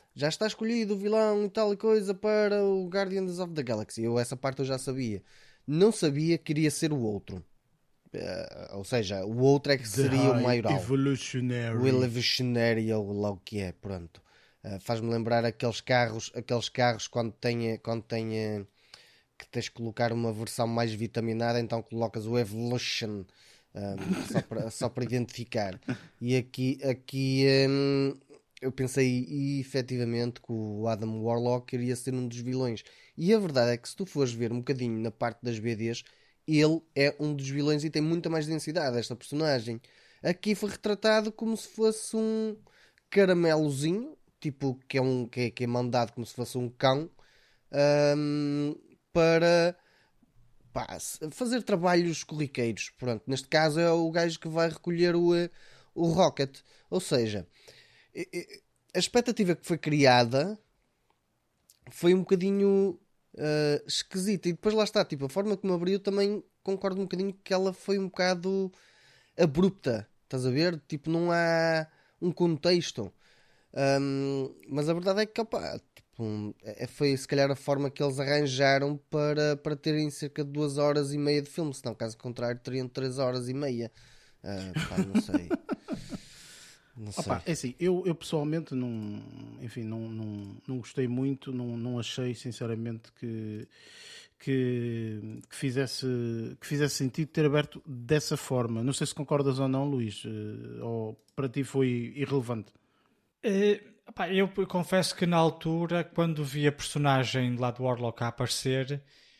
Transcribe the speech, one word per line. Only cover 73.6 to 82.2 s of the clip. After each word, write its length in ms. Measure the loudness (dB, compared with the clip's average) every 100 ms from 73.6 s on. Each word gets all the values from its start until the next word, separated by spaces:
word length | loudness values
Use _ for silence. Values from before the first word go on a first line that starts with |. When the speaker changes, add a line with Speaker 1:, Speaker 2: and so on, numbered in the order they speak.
| _
Speaker 1:
Ahm, 760 | 0 2 2 2 -2 -2 -2 -4 -8 -8
mas 200 | -4 0
a 40 |
verdade 280 | 0 2 0
é 40 | 0
que, 140 | -2
opa, 380 | -4 -4 -6 -8 _ -20
tipo, 600 | _ -8 -6 -4 -6 -10
é, 240 | -14 -10 -10
foi 280 | -2 0 0
se 100 | 0
calhar 220 | 0 2
a 40 | 0
forma 340 | -2 -2 -2
que 140 | -2
eles 160 | -2 -2
arranjaram 800 | 0 2 2 2 4 4 2 -4 -4
para, 480 | -2 0 2 2 0
para 180 | -2 -4
terem 320 | 0 0 0
cerca 320 | -4 -8 -6
de 80 | -6
duas 260 | -2 -2 2
horas 360 | 2 2 0
e 40 | 0
meia 240 | 2 2
de 80 | 0
filme, 240 | -4 -4
senão 220 | -4 -8 -6
caso 220 | -8
contrário 420 | -8